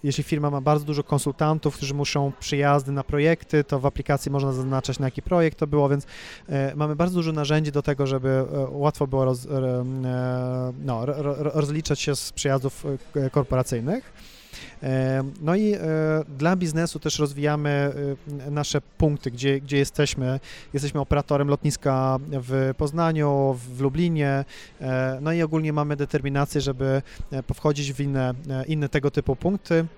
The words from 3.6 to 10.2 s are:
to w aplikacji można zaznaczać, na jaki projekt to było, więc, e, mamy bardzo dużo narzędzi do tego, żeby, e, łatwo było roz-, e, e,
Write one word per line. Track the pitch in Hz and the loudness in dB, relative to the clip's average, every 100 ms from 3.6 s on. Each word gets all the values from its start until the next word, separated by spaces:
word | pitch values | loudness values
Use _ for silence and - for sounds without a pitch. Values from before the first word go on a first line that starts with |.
to | 143 139 | 2 2
w | 139 | 0
aplikacji | - 135 139 143 | 0 0 0 2
można | 139 139 | 0 0
zaznaczać, | 127 131 135 - 131 | 0 0 -2 -2 -2
na | 135 | -2
jaki | - | -2
projekt | - 175 160 - | 0 4 4 2
to | 147 | 0
było, | 147 143 | 4 4
więc, | 143 - - - - - | 2 -2 -16 -16 -18 -4
e, | 139 135 143 | -2 0 0
mamy | 151 151 | -2 2
bardzo | 180 180 | 2 2
dużo | 160 | 0
narzędzi | 156 147 151 151 | 0 2 2 2
do | 143 | 0
tego, | 147 139 135 | 0 0 0
żeby, | 135 131 | 2 2
e, | 131 131 147 135 | 2 0 -2 -2
łatwo | 139 143 - 139 | 0 0 2 0
było | 135 131 | 2 2
roz-, | 123 127 | 0 -2
e, | 135 | -2
e, | 131 123 123 131 127 127 | 0 0 -2 -4 -2 -2